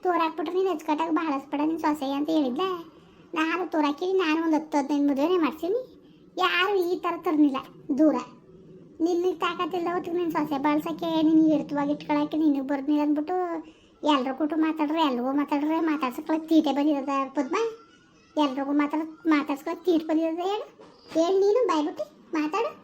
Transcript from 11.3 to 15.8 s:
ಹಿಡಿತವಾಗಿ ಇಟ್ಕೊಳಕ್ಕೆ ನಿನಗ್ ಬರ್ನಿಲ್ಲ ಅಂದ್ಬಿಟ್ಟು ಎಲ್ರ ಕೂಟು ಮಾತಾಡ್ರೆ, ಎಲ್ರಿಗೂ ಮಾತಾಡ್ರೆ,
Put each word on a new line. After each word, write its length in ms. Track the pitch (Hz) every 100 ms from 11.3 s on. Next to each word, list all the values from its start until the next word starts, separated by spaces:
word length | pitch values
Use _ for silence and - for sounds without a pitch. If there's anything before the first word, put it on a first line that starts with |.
| 320 320
ಹಿಡಿತವಾಗಿ 400 | 294 247 285 285
ಇಟ್ಕೊಳಕ್ಕೆ 440 | 294 - 294 294 311
ನಿನಗ್ 320 | 311 277 262
ಬರ್ನಿಲ್ಲ 340 | 285 269 294
ಅಂದ್ಬಿಟ್ಟು 340 | 294 294 302 370 359 330 - - - -
ಎಲ್ರ 300 | 294 294 254
ಕೂಟು 240 | 262 302 320
ಮಾತಾಡ್ರೆ, 440 | 320 311 294 320
ಎಲ್ರಿಗೂ 320 | 311 247 247
ಮಾತಾಡ್ರೆ, 480 | 285 285 285 302 320